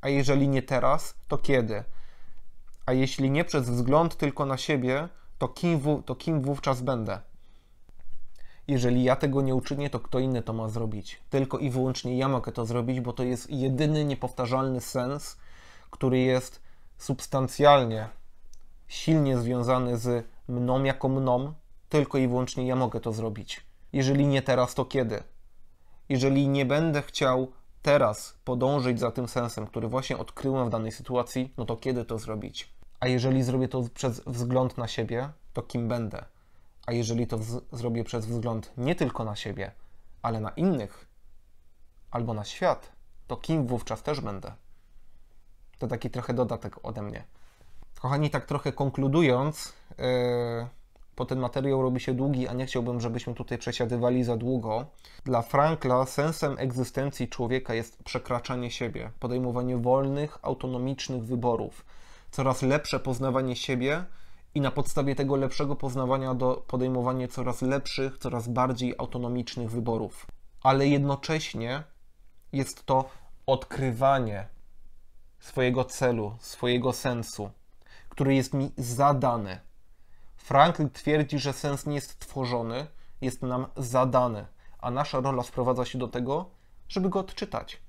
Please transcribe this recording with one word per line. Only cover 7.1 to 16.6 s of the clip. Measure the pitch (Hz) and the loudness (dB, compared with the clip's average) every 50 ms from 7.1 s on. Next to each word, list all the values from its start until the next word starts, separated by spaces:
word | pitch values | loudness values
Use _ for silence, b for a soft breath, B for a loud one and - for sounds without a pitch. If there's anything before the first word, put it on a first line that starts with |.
| 101 101 113 - - - - - - - _ - - - - - - - - - - - - - b b b b b b b - | -4 -6 -8 -14 -18 -18 -18 -20 -20 -20 _ -20 -20 -20 -20 -18 -14 -6 -2 0 0 0 0 -2 b b b b b b b 2
Jeżeli | 143 131 120 123 123 123 127 | 2 4 6 6 6 6 6
ja | 123 127 | 6 4
tego | 131 - 143 131 139 139 | 4 4 2 4 4 4
nie | 131 131 | 4 2
uczynię, | 127 120 - 143 139 143 143 | 2 0 0 -2 -2 -2 -2
to | - 120 | -2 -4
kto | - - - 127 | -2 0 0 2
inny | 131 131 131 120 110 | 2 2 0 0 -2
to | - 110 | -2 -4
ma | 113 113 110 | -4 -4 -4
zrobić? | 107 117 113 107 104 104 92 - - - - - | -2 -2 -2 -2 -2 -4 -8 -10 -12 -14 -12 -2
Tylko | - 139 135 131 - 123 | 0 0 0 2 0 -2
i | - 139 | -2 0
wyłącznie | 123 131 127 131 127 - - 123 127 127 | 0 2 0 0 0 -2 -2 -2 0 0
ja | 131 135 | 2 2
mogę | 135 127 113 - 113 | 0 0 -2 -4 -4
to | - 117 | -4 -4
zrobić, | 110 120 123 120 120 131 127 | -2 0 0 0 0 -2 -2
bo | 120 120 117 | -2 -4 -4
to | - 127 | -2 -2
jest | 127 127 120 - - | -2 -2 -4 -4 -6
jedyny | - 139 127 135 131 127 156 147 156 151 151 | -4 -2 0 0 2 2 2 2 2 2 2
niepowtarzalny | 147 139 - - 123 - - 131 117 123 131 131 135 131 123 | 0 -2 -2 -4 -6 -4 -2 -2 0 2 0 2 0 -2 -2
sens, | 117 - - 131 123 123 139 151 - - - B B B B B B B B B B B | -4 -2 -2 -2 -2 -2 -4 -6 -8 -12 -14 B B B B B B B B B B B
który | - - - 131 127 127 | -8 0 2 4 4 4
jest | 127 131 127 127 127 - - - | 4 4 4 2 2 -2 -14 -16